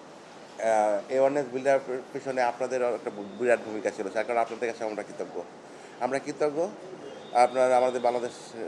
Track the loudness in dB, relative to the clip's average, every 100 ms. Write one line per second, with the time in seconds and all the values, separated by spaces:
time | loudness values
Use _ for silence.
0 | -18 -20 -20 -18 -16 -4 2 4 4 2
1 | 0 2 4 2 0 0 2 2 2 -6
2 | -6 -8 -4 0 0 0 -2 0 0 0
3 | -4 -8 -10 0 4 4 2 -4 -2 -2
4 | -2 -2 0 0 0 -2 -4 -4 -4 -4
5 | -6 -8 -8 -8 -10 -14 -18 -18 -18 -4
6 | -2 -2 -4 -2 0 0 -4 -6 -14 -14
7 | -14 -14 0 6 6 6 6 6 4 4
8 | 2 2 -2 -8 -14 -8